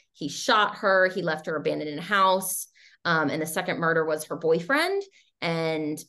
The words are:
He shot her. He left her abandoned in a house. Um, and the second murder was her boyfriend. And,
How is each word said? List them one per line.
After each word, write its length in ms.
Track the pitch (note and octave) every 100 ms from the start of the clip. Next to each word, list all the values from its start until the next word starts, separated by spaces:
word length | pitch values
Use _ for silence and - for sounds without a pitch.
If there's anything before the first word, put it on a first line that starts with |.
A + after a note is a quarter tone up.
| _
He 160 | - C#3+
shot 480 | - - A3 G#3 -
her. 320 | G3+ F#3+ F#3
He 140 | F3+
left 240 | E3+ D#3 F3+
her 100 | D#3
abandoned 320 | D3+ D3 D3+
in 100 | D3
a 40 |
house. 640 | E3+ G3+ F#3+ F#3 F#3+ - - _ - _
Um, 260 | F3 E3 D3
and 120 | D#3
the 40 | D#3+
second 340 | G3 F3 E3
murder 260 | E3 E3 D#3+
was 180 | D#3 -
her 120 | D3
boyfriend. 680 | D#3+ E3+ F3 C#4+ F4 G4 G4 _ _ -
And, 600 | F3 E3 D#3+ D#3 D3+ D3+